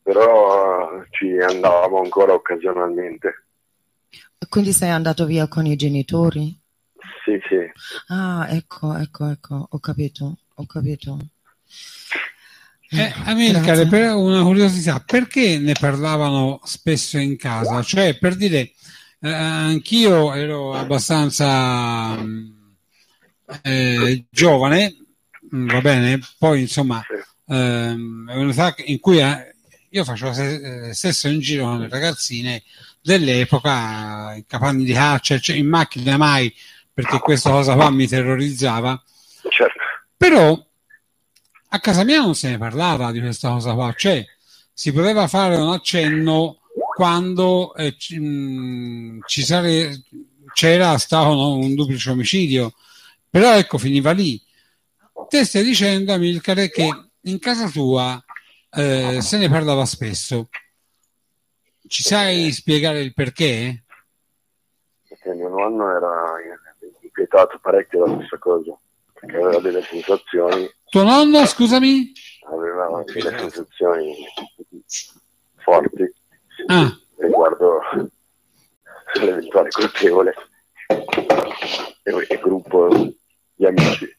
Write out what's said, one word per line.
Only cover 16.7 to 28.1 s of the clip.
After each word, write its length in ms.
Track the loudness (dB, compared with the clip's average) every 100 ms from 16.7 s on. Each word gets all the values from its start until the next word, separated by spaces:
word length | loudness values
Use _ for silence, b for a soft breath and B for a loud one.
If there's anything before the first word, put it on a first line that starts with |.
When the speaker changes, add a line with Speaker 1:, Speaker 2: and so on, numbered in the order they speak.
| -6 -2 -2 -2 -4
Speaker 3:
in 200 | -4 -6
casa? 440 | -6 -4 -2 -4
Cioè, 340 | -2 2 2 2
per 180 | -2 0
dire, 360 | 0 0 -2 _ B B B B
eh, 100 | -6
anch'io 1000 | -4 -4 -2 -2 -2 0 4 6 6 2
ero 400 | -2 -6 -6 -6
abbastanza, 1400 | -8 -2 -2 2 2 2 2 2 2 2 -2 -2 -4 -4 -6
mm, 280 | -8 -10 -12 _ _ _ _ _ _ _ _ _ -20 -10
eh, 640 | -4 0 0 2 0 0 -4
giovane, 640 | 2 4 6 4 2 0 -4 -20 _ _ -20 -10 -6
mm, 140 | 0
va 100 | 2
bene? 400 | 4 4 2 0 -4 _
Poi, 220 | 2 2
insomma, 400 | 0 -2 -2 -2 -8
Speaker 1:
Sì. 460 | -14 -14 _ -6
Speaker 3:
ehm, 760 | -2 0 -2 -4 -6 -10